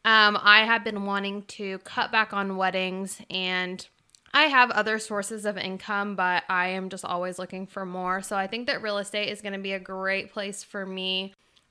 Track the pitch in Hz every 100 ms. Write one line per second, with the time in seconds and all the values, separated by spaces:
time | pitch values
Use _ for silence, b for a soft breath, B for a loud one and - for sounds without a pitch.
0 | 226 220 208 208 208 208 220 226 220 208
1 | 202 196 196 202 202 - 196 190 - -
2 | - 226 214 202 196 190 185 185 185 185
3 | 190 - - 185 185 185 180 185 - _
4 | _ _ _ 277 302 269 247 214 208 220
5 | 214 208 196 220 208 190 185 190 - 202
6 | 208 190 185 180 - 185 180 190 190 185
7 | - 175 180 180 180 185 190 202 190 180
8 | 180 185 196 196 190 226 240 233 220 202
9 | 196 208 208 202 208 196 196 190 185 190
10 | 190 196 190 - 202 196 - 202 190 190
11 | 185 185 190 b b b b